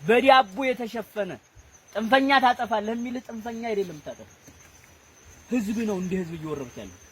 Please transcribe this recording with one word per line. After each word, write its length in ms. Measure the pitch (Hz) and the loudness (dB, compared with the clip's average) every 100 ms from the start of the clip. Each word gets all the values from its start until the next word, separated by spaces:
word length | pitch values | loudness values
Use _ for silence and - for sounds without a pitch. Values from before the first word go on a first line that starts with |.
በዲያቦ 540 | 151 240 262 262 226 190 | 4 4 8 6 6 0
የተሸፈነ 680 | 269 233 233 226 202 208 190 139 _ - - _ _ | -2 -2 -6 -8 -10 -6 -6 -8 _ -20 -20 _ _
ጽንፈኛ 360 | 202 220 269 269 277 | -6 2 4 6 4
ታጠፋለህ 540 | 254 247 233 226 208 | 4 2 0 -2 -2
የሚል 240 | 233 240 254 | -6 -6 -8
ጽንፈኛ 420 | - 233 220 226 233 | -10 -12 -10 -8 -4
አይደለም 260 | 208 185 | -2 -4
የምታጠፋው፣ 460 | 156 139 117 101 - - - - - - - _ _ - - - | -6 -14 -16 -18 -20 -20 -20 -20 -20 -20 -20 _ _ -20 -20 -4
ህዝብ 300 | 247 202 226 | -4 -2 -2
ነው 140 | 220 196 | -2 -2
እንደ 140 | 185 | -2
ህዝብ 200 | 185 175 | -4 -4
እየወረዱት 420 | 170 156 147 127 - | -8 -8 -8 -8 -12
ያለው። 220 | 101 90 - | -14 -16 -20